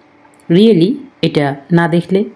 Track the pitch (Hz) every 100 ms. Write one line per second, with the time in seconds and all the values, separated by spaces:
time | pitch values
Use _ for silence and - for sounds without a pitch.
0 | _ _ _ _ - 170 226 180 180 -
1 | - - 165 160 143 147 - 170 170 170
2 | - 190 208